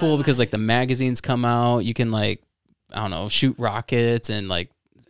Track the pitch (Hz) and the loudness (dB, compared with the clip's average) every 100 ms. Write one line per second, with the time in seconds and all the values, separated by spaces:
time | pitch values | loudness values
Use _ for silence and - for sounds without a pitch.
0 | 165 147 143 127 117 107 110 120 127 127 | 0 2 2 2 0 0 0 2 0 0
1 | 127 123 - 123 120 120 120 120 104 113 | -2 -2 -2 0 2 2 4 2 0 -2
2 | 117 110 104 - _ _ _ _ _ - | 0 0 0 -2 _ _ _ _ _ -8
3 | 104 85 101 - 135 123 120 107 - 123 | -6 -6 -4 0 2 2 -2 -4 -2 0
4 | 117 117 - 107 95 87 87 _ _ _ | 2 0 -2 -6 -4 -4 -4 _ _ _